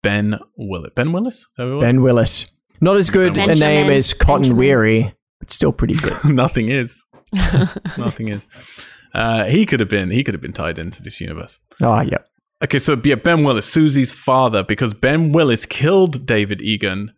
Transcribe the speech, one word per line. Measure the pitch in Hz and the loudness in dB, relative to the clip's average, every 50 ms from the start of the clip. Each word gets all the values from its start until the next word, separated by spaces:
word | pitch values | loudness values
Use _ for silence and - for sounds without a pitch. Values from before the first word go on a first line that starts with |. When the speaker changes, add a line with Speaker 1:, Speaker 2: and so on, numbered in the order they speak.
Speaker 1:
Ben | - 101 101 104 104 104 107 - - _ _ | -2 -2 -2 0 0 -2 -2 -4 -8 _ _
Willis. | - 117 98 95 85 78 - _ | -14 -10 -10 -10 -10 -12 -10 _
Ben | - 123 151 | -4 -4 -2
Willis? | 170 180 226 254 - | -2 -2 -4 -6 -8
Is | - - _ _ - | -12 -20 _ _ -10
that | 123 | -8
who | 127 | -6
it | 131 | -4
was? | 143 135 | 0 0
Speaker 2:
Ben | 117 123 131 | 2 4 4
Willis. | 131 131 123 117 - - - - - - _ _ _ _ _ _ | 4 4 4 4 2 2 0 -4 -6 -10 _ _ _ _ _ _
Not | 160 175 202 | 2 2 4
as | 202 190 - | 2 2 2
good | - 190 185 175 156 | 2 2 2 2 0
Speaker 1:
Ben | 175 196 - | 0 0 2
Speaker 2:
a | 165 | 2
name | 151 151 151 151 147 147 | 4 4 2 2 2 2
Speaker 3:
Benjamin. | 143 139 | 4 2
Speaker 2:
as | 135 131 - - | 2 2 0 0
Cotton | - - - 143 135 | 2 2 4 4 4
Speaker 3:
Benjamin. | 135 131 120 117 | 4 2 4 4
Speaker 2:
Weary, | 127 139 139 120 110 110 110 113 - 101 - _ _ _ _ _ | 4 4 4 4 4 2 2 2 0 -2 -6 _ _ _ _ _
but | - - | -8 -8
still | - - 151 143 | -4 -2 0 -2
pretty | 127 - - - - | 0 0 -2 -2 0
good. | 165 147 - - - - | -2 -2 -4 -6 0 0
Speaker 1:
<laughs> | |
Nothing | 143 143 127 123 151 - 127 110 110 | 2 2 2 2 0 0 -2 -2 -2
is. | 131 139 123 117 - - - _ _ - _ _ | -2 -4 -4 -6 -10 -20 -20 _ _ -20 _ _
Speaker 3:
<laughs> | - 190 180 - - 135 - 180 - - _ 170 - | -2 -2 0 2 2 2 0 0 -4 -10 _ -10 -10
Speaker 1:
Nothing | - 120 120 - - 113 110 | -6 -6 -6 -6 -6 -8 -8
is. | 104 101 - _ _ - - - - - - - - _ _ _ - | -8 -8 -12 _ _ -20 -20 -20 -20 -20 -20 -20 -20 _ _ _ -6
Uh, | - 113 117 117 113 104 | -4 -2 -2 0 -2 0
he | 101 135 196 220 | 0 2 2 2
could | - 151 117 | 2 0 -2
have | 110 92 | -2 -2
been, | 107 101 95 90 | -2 -2 -2 -2
he | 98 123 139 | -2 -2 -2
could | 131 101 | -4 -6
have | 78 | -8
been | 62 65 | -10 -12
tied | - - 80 82 82 82 | -10 -8 -8 -6 -6 -8
into | 82 90 107 - | -10 -12 -14 -16
this | 87 - - - | -18 -18 -14 -14
universe. | 87 85 80 82 82 - - _ _ _ _ _ | -12 -12 -12 -14 -14 -18 -20 _ _ _ _ _
Speaker 2:
Oh, | 143 117 110 110 | 0 2 2 2
yep. | 127 - - - _ _ _ _ _ _ _ _ - | 0 -2 -4 -6 _ _ _ _ _ _ _ _ -6
Speaker 1:
Okay, | - - 135 | -2 -2 -2
so, | - - 147 120 117 | 0 0 -2 0 2
yeah, | 143 139 | 0 0
Ben | 127 - 175 170 160 147 | 2 2 2 2 4 2
Willis, | 139 127 110 - | 2 2 0 -2
Susie's | - - 165 156 151 135 139 127 117 | 0 2 2 2 4 2 0 0 -2
father, | - - - - 131 131 131 120 110 101 | -6 -8 -2 0 2 2 2 2 2 0
because | 92 - 104 - 135 113 104 | -2 -2 -2 -2 -2 -4 -2
Ben | - - 131 147 160 165 156 | -2 -2 0 2 2 0 2
Willis | 143 165 156 135 117 110 - | 2 2 4 2 2 -2 -4
killed | - - - 127 156 190 196 190 170 143 123 135 | -10 -6 -2 0 2 4 4 2 2 0 -6 -4
David | 123 117 107 104 98 104 95 | -2 0 0 0 -2 -4 -6
Egan | - 107 110 101 107 98 92 98 101 104 _ | -4 -4 -4 -2 -2 -4 -4 -6 -8 -10 _